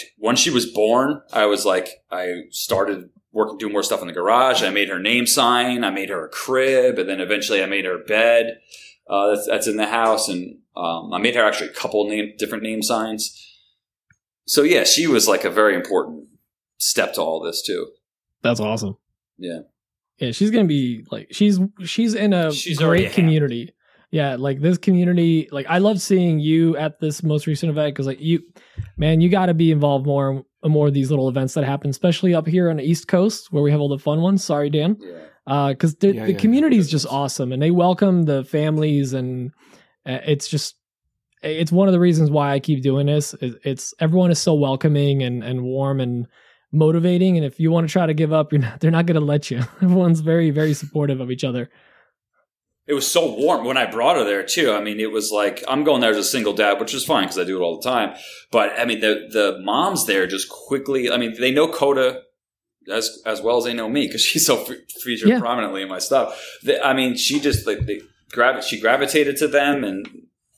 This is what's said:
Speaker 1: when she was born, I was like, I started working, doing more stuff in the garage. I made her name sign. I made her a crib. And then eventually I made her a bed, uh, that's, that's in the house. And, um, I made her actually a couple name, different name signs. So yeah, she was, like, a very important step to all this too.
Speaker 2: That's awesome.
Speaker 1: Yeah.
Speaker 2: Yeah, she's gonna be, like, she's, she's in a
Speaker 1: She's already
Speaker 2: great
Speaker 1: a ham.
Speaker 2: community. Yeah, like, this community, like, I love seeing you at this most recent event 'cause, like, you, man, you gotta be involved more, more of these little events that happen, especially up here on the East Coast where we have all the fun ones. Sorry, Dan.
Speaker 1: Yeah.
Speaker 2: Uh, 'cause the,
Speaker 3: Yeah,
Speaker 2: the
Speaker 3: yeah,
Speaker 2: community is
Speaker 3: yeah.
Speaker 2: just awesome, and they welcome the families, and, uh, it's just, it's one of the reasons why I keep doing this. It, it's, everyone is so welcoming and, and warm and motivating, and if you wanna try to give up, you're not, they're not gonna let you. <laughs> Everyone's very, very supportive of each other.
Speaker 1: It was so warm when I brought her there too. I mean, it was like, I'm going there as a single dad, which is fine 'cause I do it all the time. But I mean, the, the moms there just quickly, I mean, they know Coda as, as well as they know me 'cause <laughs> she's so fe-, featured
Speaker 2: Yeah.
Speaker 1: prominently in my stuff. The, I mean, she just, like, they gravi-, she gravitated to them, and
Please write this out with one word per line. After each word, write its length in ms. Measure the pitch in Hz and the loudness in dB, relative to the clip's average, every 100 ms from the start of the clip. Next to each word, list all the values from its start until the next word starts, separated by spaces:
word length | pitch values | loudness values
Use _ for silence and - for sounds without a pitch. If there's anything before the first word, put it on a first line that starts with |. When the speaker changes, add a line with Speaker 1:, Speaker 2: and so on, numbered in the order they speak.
| - _ | -12 _
Speaker 1:
when 180 | 107 127 | 0 0
she 140 | 160 | 2
was 160 | 127 - | 0 -2
born, 540 | 104 107 120 139 143 - | 0 2 2 2 -4 -4
I 140 | 110 104 | 0 2
was 200 | 101 101 | 2 0
like, 220 | 92 92 - _ | -2 -4 -14 _
I 300 | 92 90 87 - | -8 -8 -8 -12
started 580 | - - 95 101 92 90 _ _ | -12 -4 -2 -2 -4 -10 _ _
working, 260 | 107 107 101 | -2 -2 -4
doing 140 | 107 | -4
more 100 | 101 | -2
stuff 200 | - 95 | -2 -4
in 40 | 87 | -4
the 60 | |
garage. 500 | 87 92 120 131 - | -4 2 4 4 2
I 80 | 98 | 0
made 180 | 101 98 | 0 -2
her 120 | 90 | -2
name 260 | 101 120 120 | 0 0 2
sign. 560 | 143 120 123 123 123 | 2 2 2 0 -2
I 80 | 104 | -4
made 200 | 95 95 | -4 -6
her 140 | 92 78 | -8 -8
a 20 | |
crib. 680 | - - 131 131 131 127 110 | -12 -4 0 2 2 2 0
And 100 | 92 | -4
then 120 | 95 | -4
eventually 400 | 92 104 104 101 | -4 -4 0 -2
I 60 | 95 | 0
made 200 | 98 92 | -2 -4
her 140 | 87 | -6
a 40 | |
bed, 540 | - 107 117 117 117 - _ - - _ - | -2 2 4 4 0 -8 _ -20 -20 _ -4
uh, 240 | 98 101 | 0 0
that's, 120 | 104 107 | 0 -2
that's 180 | 110 113 | -2 -2
in 120 | 107 | -4
the 80 | 107 | -4
house. 400 | 113 113 107 - | 0 0 0 -2
And, 300 | 90 90 - _ - | -6 -10 -16 _ -8
um, 360 | 85 82 85 | -6 -6 -8
I 60 | 87 | -2
made 160 | 117 | 0
her 80 | 120 | 2
actually 280 | 107 - 76 | 2 0 -8
a 40 | |
couple 340 | - 98 107 104 | -10 -4 -2 -2
name, 260 | 107 107 - | -4 -6 -8
different 240 | 107 110 | -8 -6
name 200 | 110 110 | -8 -6
signs. 600 | 107 113 110 107 - - - _ _ _ _ _ _ _ _ _ - | -2 -2 -4 -6 -10 -12 -20 _ _ _ _ _ _ _ _ _ -2
So 160 | 147 | 2
yeah, 220 | 151 156 | 4 4
she 240 | - - 165 | 4 2 2
was, 180 | 120 107 | 2 2
like, 160 | 98 | 0
a 60 | 98 | 0
very 240 | 101 107 | 2 2
important 540 | 90 90 92 78 78 - _ _ _ _ _ | 2 -2 -2 -2 -10 -20 _ _ _ _ _
step 360 | - - 90 | -2 -2 -2
to 80 | - | -4
all 180 | 80 80 | -4 -4
this 200 | - - | -6 -8
too. 260 | - 87 - _ _ _ _ _ | -6 -8 -8 _ _ _ _ _
Speaker 2:
That's 180 | 117 113 | -4 -2
awesome. 380 | 107 110 104 - _ _ _ _ | -4 -4 -6 -10 _ _ _ _
Speaker 1:
Yeah. 220 | 90 82 - _ _ _ _ _ | -12 -12 -14 _ _ _ _ _
Speaker 2:
Yeah, 120 | 127 | -8
she's 180 | 113 208 | -2 0
gonna 160 | 226 185 | 2 2
be, 360 | 147 123 113 - | 2 -2 -6 -10
like, 180 | - - | -14 -12
she's, 280 | - 208 185 196 - | 0 2 2 0 -4
she's 300 | 170 - 226 | -8 -2 -2
in 200 | 214 208 | 0 0
a 180 | 180 160 | 2 0
Speaker 1:
She's 280 | 147 175 147 | -2 -4 0
already 220 | 160 175 | 2 2
Speaker 2:
great 80 | 190 | 2
Speaker 1:
a 20 | - | 2
ham. 80 | |
Speaker 2:
community. 480 | 165 156 143 120 - _ _ _ _ | 2 2 0 -4 -10 _ _ _ _
Yeah, 260 | 156 139 127 | -2 -2 -2
like, 240 | 135 139 | -4 0
this 160 | 160 175 | 0 2
community, 720 | - 180 180 175 170 160 143 | 2 2 4 2 4 2 0
like, 160 | 139 135 | -8 0
I 80 | 175 | 2
love 220 | 202 196 | 2 0
seeing 360 | - 190 175 156 | 0 2 2 2
you 380 | 151 160 165 143 | 2 2 2 2
at 240 | 156 - | -4 -4
this 220 | 156 147 | -6 -4
most 240 | 160 151 160 | -2 -2 -2
recent 240 | 147 165 | -2 -2
event 260 | 151 151 143 | 0 -2 -2
'cause, 100 | 135 | -6
like, 140 | 131 | -4
you, 200 | 160 165 - - _ - - - | -2 -2 -2 -20 _ -14 -14 -2
man, 220 | 151 160 | 2 4
you 60 | 175 | 4
gotta 240 | 190 180 | 4 2
be 160 | 165 165 | 2 2
involved 340 | 151 147 139 143 | 4 2 2 0
more, 380 | 139 135 135 - _ | 0 0 -4 -10 _
more 240 | 151 151 147 | 0 2 2
of 60 | |
these 140 | 139 131 | 2 0
little 180 | 143 131 | 0 0
events 240 | 131 131 | 0 -2
that 100 | 160 | -2
happen, 240 | 135 139 147 | -2 -2 -4
especially 440 | 135 180 165 185 | 0 0 2 2
up 120 | 170 160 | 2 2
here 220 | 180 170 | 0 2
on 60 | 156 | 0
the 80 | |
East 240 | 139 165 - | -2 -2 0
Coast 420 | 180 208 214 - | 0 0 -2 -4
where 100 | 151 | 0
we 80 | 147 | 2
have 100 | 147 | 2
all 80 | 143 | 0
the 100 | 139 | -2
fun 220 | 151 156 | -2 0
ones. 240 | 180 196 | 2 0
Sorry, 240 | - 147 147 | 0 -2 0
Dan. 260 | 151 165 208 | 0 0 -2
Speaker 1:
Yeah. 160 | - - - _ - | -8 -18 -20 _ -2
Speaker 2:
Uh, 280 | 143 139 | 0 0
'cause 220 | 135 165 151 | 0 -2 2
the, 160 | 196 | 2
Speaker 3:
Yeah, 120 | 113 196 | 2 -2
Speaker 2:
the 60 | |
Speaker 3:
yeah, 60 | 180 | 0
Speaker 2:
community 380 | 220 254 311 233 | 2 4 4 4
is 120 | 147 | 2
Speaker 3:
yeah. 40 | |
Speaker 2:
just 140 | 151 - | 0 -2
awesome, 420 | 135 143 - 127 | -2 -2 -4 -4
and 80 | 131 | 0
they 80 | 160 | 2
welcome 540 | 175 175 180 202 180 | 4 2 4 2 4
the 200 | 156 139 | 2 0
families, 680 | 127 151 156 156 156 143 135 | -2 -2 0 0 0 0 0
and, 360 | 131 127 127 123 - _ - _ _ | -4 -6 -6 -10 -12 _ -20 _ _
uh, 140 | 135 120 151 | -10 -6 -2
it's 200 | 147 - | -2 -2
just, 300 | 151 - - _ _ _ _ _ _ | -6 -6 -12 _ _ _ _ _ _
it's 300 | 156 156 160 | -6 -2 2
one 160 | 175 196 | 4 4
of 40 | |
the 80 | 175 | 6
reasons 300 | 175 160 151 | 4 4 4
why 220 | 147 143 | 2 2
I 80 | 139 | 0
keep 220 | 139 139 | 0 0
doing 240 | 135 135 143 | 2 2 2
this. 280 | 151 147 - | 0 -2 -6
It, 140 | 127 113 | -8 -6
it's, 300 | 143 135 - - | -8 -6 -10 -2
everyone 320 | 160 180 180 | 2 4 4
is 80 | 165 | 2
so 140 | - | 2
welcoming 680 | 151 139 135 156 143 143 139 | 2 2 2 2 2 2 0
and, 200 | 127 123 | -2 -4
and 200 | 113 127 | -4 -6
warm 380 | 123 135 135 135 | -4 -2 -2 -2
and 260 | 123 120 120 _ _ _ _ | -2 -4 -6 _ _ _ _
motivating, 640 | 151 156 165 175 180 185 170 | 2 4 4 2 2 4 2
and 100 | 143 | 0
if 120 | - | -2
you 100 | 160 | 0
wanna 160 | 165 160 | 2 2
try 180 | 190 160 | 2 2
to 80 | |
give 180 | 151 156 | 2 2
up, 200 | 156 151 | 2 2
you're 80 | 147 | 0
not, 200 | 117 - | -2 0
they're 100 | 160 | 2
not 160 | 165 170 | 2 2
gonna 140 | 160 | 2
let 300 | 147 147 - | 2 0 -2
you. 80 | 123 | -6
<laughs> 240 | 120 - | -6 0
Everyone's 380 | 185 185 175 165 | 2 4 4 2
very, 300 | 156 165 165 | 2 2 2
very 240 | 147 156 | 2 0
supportive 460 | 147 143 156 143 131 | -2 -4 -2 -2 -2
of 100 | 123 | -6
each 140 | 127 | -4
other. 260 | 135 120 120 _ _ _ _ _ _ _ _ _ _ _ - | -4 -4 -8 _ _ _ _ _ _ _ _ _ _ _ -4
Speaker 1:
It 80 | |
was 160 | 143 - | -4 0
so 240 | 175 160 107 | 0 0 0
warm 280 | 151 151 | 0 0
when 120 | 117 131 | 0 0
I 140 | 113 | -2
brought 260 | 107 131 165 | 0 2 2
her 60 | |
there 200 | 101 101 | 2 -2
too. 260 | 95 175 135 | -2 0 2
I 80 | 104 | 0
mean, 200 | 107 104 | -2 -4
it 100 | 110 | -4
was 220 | 110 104 | -4 -2
like, 300 | 104 104 - - | 0 0 -2 -4
I'm 160 | 135 | -2
going 180 | 151 131 | 2 2
there 80 | 117 | 2
as 60 | 104 | 2
a 60 | |
single 280 | 95 131 104 | 0 -2 -2
dad, 260 | 98 104 98 | 2 2 0
which 160 | 110 | -2
is 100 | 131 | -6
fine 220 | - 135 92 | -2 -2 0
'cause 120 | 92 | -4
I 40 | |
do 120 | 87 92 | -4 -2
it 40 | |
all 160 | 85 82 | -2 -4
the 80 | 123 | -2
time. 260 | 127 104 - - - - | -2 -2 -6 -18 -20 -2
But 260 | 117 104 - | 0 0 0
I 60 | |
mean, 160 | 120 110 | -4 0
the, 280 | 110 104 - | 0 0 -2
the 280 | 110 101 92 | 0 0 0
moms 440 | 98 120 185 180 - | -4 -2 0 -2 0
there 200 | 95 90 | 0 0
just 200 | 95 - | -4 -8
quickly, 600 | - - 139 139 135 120 | -12 -6 -6 -2 -2 0
I 60 | 123 | -2
mean, 180 | 117 110 | -4 -2
they 120 | 127 | 0
know 160 | 139 160 | 2 0
Coda 540 | - 139 135 127 127 - _ _ _ _ _ 92 | 0 0 2 0 -2 -12 _ _ _ _ _ -8
as, 320 | 107 110 - 113 | -6 -6 -8 -8
as 160 | 107 | -4
well 140 | 110 120 | 0 0
as 60 | |
they 100 | 120 | -2
know 140 | 120 110 | -6 -4
me 200 | 139 104 | -4 -4
'cause 120 | - | -2
<laughs> 40 | |
she's 220 | - 156 - | -2 0 2
so 100 | 120 | 0
fe-, 180 | - - - - | -2 -14 -16 -14
featured 260 | 127 113 151 | -8 0 2
Speaker 2:
Yeah. 100 | 247 | 2
Speaker 1:
prominently 420 | 117 123 101 95 | 0 -2 -4 -6
in 60 | 95 | -8
my 100 | 92 | -8
stuff. 420 | - 135 107 - - - | 0 0 0 -6 -16 -6
The, 220 | 127 - | -2 0
I 80 | 135 | 2
mean, 220 | 131 127 123 | 2 0 -2
she 240 | - 143 | -2 0
just, 260 | 139 101 - | 0 0 -2
like, 200 | 104 120 | -4 -4
they 160 | 104 - _ _ | -6 -10 _ _
gravi-, 300 | 120 120 131 | 0 0 0
she 180 | - 107 | -6 -2
gravitated 560 | 110 135 139 151 143 139 | 0 2 2 2 2 0
to 100 | 151 | 0
them, 340 | 143 143 143 | 2 0 -2
and 240 | 107 95 104 - _ _ _ | -4 -6 -10 -18 _ _ _